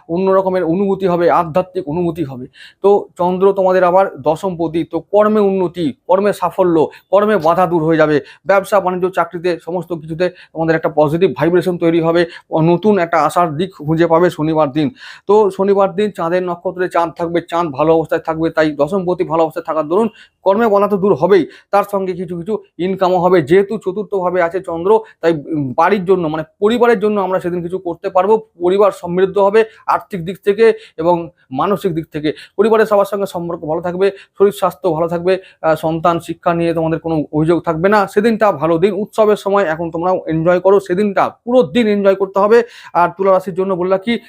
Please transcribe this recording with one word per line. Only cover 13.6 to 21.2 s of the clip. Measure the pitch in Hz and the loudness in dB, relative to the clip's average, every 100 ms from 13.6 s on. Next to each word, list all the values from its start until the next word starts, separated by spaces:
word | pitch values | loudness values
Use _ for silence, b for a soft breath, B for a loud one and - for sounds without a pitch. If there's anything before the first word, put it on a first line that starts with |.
| 185 | -6
খুঁজে | - 147 165 170 | -6 -2 0 2
পাবে | 165 175 | 4 2
শনিবার | 170 156 156 147 | 0 -2 0 0
দিন। | 151 139 B B B - | 0 -2 B B B 0
তো | 208 202 | 2 2
শনিবার | 196 196 196 190 180 | 0 0 2 2 0
দিন | 214 | -4
চাঁদের | - 165 180 | -4 -4 -2
নক্ষত্রে | 180 175 185 180 180 | -4 -6 -8 -4 -2
চাঁদ | 175 165 - | -2 -2 -4
থাকবে, | 170 170 | -4 -4
চাঁদ | - 170 170 | -4 -4 -4
ভালো | 131 156 160 | 0 2 2
অবস্থায় | 151 160 | 0 -4
থাকবে, | 165 160 160 | -4 -4 -2
তাই | 160 156 | 0 -2
দশম | 143 151 196 180 | 0 -2 -2 -2
পতি | 175 | -4
ভালো | 156 165 | -2 0
অবস্থায় | 160 170 165 | -2 -4 -6
থাকার | 156 151 | -4 -2
দরুন | 190 226 B B _ | 0 -2 B B _
কর্মে | 185 202 233 | 0 2 2
বাধা | 202 202 | 2 2
তো | 202 | 0
দূর | 202 | 0
হবেই, | 139 | 0